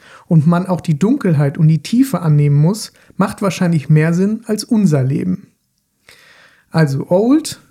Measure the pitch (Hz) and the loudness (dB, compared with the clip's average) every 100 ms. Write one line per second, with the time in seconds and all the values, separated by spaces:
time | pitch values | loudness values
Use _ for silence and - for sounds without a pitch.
0 | - - - 165 147 170 185 175 - 147 | -20 -18 -2 2 2 0 -2 -4 -2 0
1 | 202 285 190 151 143 156 156 160 - 233 | 0 0 0 0 0 2 2 2 0 0
2 | 269 180 165 147 147 143 156 220 - _ | 0 -2 0 2 2 2 2 0 -8 _
3 | _ - 202 - 202 - 180 170 - 156 | _ -4 -4 -4 -4 -2 0 0 2 2
4 | 160 170 196 214 - 214 - 220 190 147 | 2 0 -2 -4 -6 -8 -2 0 2 0
5 | 131 151 185 185 - _ _ _ _ _ | 0 -2 -4 -6 -10 _ _ _ _ _
6 | _ _ _ _ _ _ _ 165 156 135 | _ _ _ _ _ _ _ 0 0 0
7 | - 180 226 302 302 - _ | 0 0 2 2 0 -12 _